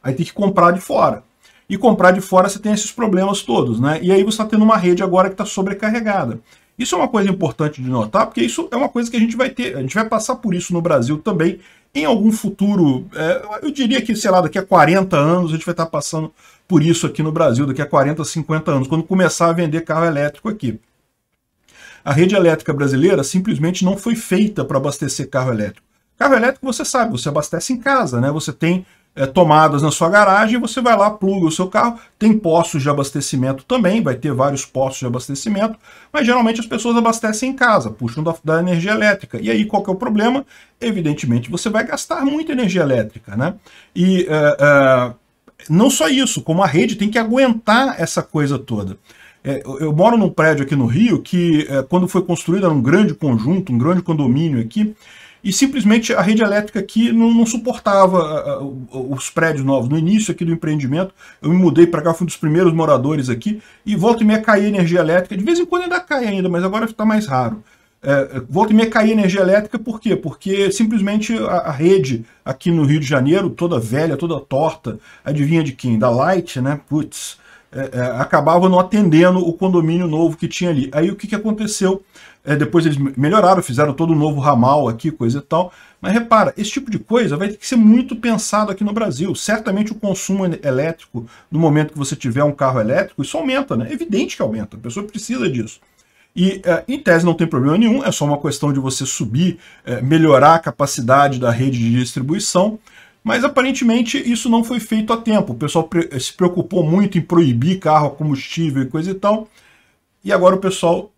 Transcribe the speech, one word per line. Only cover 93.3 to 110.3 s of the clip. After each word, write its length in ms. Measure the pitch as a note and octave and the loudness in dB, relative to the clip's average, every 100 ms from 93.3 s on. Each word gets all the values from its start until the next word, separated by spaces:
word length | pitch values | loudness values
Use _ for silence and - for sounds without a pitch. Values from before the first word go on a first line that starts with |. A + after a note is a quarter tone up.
| D#4 | -6
aumenta, 380 | D4 C4 C#4 A#2 | -4 -4 -4 -6
né? 120 | - | -6
É 40 | |
evidente 440 | D4+ E4+ - - - | -8 -4 -4 -4 -6
que 40 | |
aumenta, 360 | A2+ A2 G2 A2+ | -6 -6 -10 -14
a 20 | |
pessoa 260 | A#2+ A#2+ G#3 | -12 -12 -12
precisa 440 | - - B3+ G3+ | -14 -10 -4 -4
disso. 300 | B2+ G#2 - _ _ _ _ _ - | -4 -8 -14 _ _ _ _ _ -2
E, 260 | F#3 F#3+ G3 | 0 0 -2
é, 180 | - - | -2 -2
em 120 | C#4 | -4
tese 260 | - E3 F3 | 2 4 4
não 80 | |
tem 140 | D#3+ E3 | 0 0
problema 300 | C3+ C3+ E3+ | 0 2 4
nenhum, 260 | A3+ C4 | 4 2
é 80 | C4+ | -2
só 140 | - C#3+ | -2 -2
uma 140 | C#3+ | -2
questão 320 | D3 - D3 | -4 -4 -2
de 80 | C#3 | -2
você 260 | C3 - C3 | -2 -4 -6
subir, 520 | - G#2+ A#2+ F#3 - - - - | -6 -4 0 0 -2 -14 -18 -8
é, 160 | B2 | -4
melhorar 540 | B2+ D#3+ D#3+ C3+ C#3+ E3 | 2 4 6 6 6 6
a 40 | |
capacidade 800 | D#3+ - C#3 - A#2 C3+ C#3+ B2+ | 0 -4 -4 -2 2 4 4 2
da 100 | B2 | 0
rede 300 | A2 C3 B2+ | 0 0 0
de 120 | A#2 | 0
distribuição, 840 | A#2+ B2 - C3 F#3+ - - - A3+ _ - - _ | 0 -2 -6 -4 -4 -2 0 0 -2 _ -20 -20 _
mas 200 | A3 A#3+ | -2 0
aparentemente 720 | C4 - C4 C4+ A#3 A#3 A#3 C#4 | 0 0 -2 0 2 2 0 -2
isso 320 | A#3 A3+ B3 | -2 -2 2
não 120 | A#3 | 0
foi 180 | A#3 B3 | 0 -6
feito 340 | - A3 G#3+ | -2 -2 0
a 40 | A3+ | -2
tempo. 360 | A3+ G#3+ - | 0 0 0
O 20 | A#2 | -4
pessoal 300 | C#3+ E3+ D#3+ | -2 -2 0
pre-, 340 | E3+ E3 C3+ | -2 -2 -6
se 140 | - | -8
preocupou 500 | - F3+ F3+ - G3+ | -2 0 0 -4 -2
muito 340 | D#3 F3+ G3+ F#3 | 0 2 2 -2
em 40 | |
proibir 580 | - E3+ D#3 A#2 D3 F#3+ | 0 2 4 2 0 0
carro 280 | D#3 D#3 D3 | 2 2 2
a 40 | |
combustível 720 | - D3+ C#3 - - E3 C3+ | -4 -4 -4 -6 -4 -2 -2
e 20 | C3 | -4
coisa 260 | D#3 F3 | -4 -6
e 20 | F#3+ | -2
tal, 320 | G3+ G#3+ - _ _ _ _ _ _ _ | 0 0 -4 _ _ _ _ _ _ _
e 80 | G3 | -2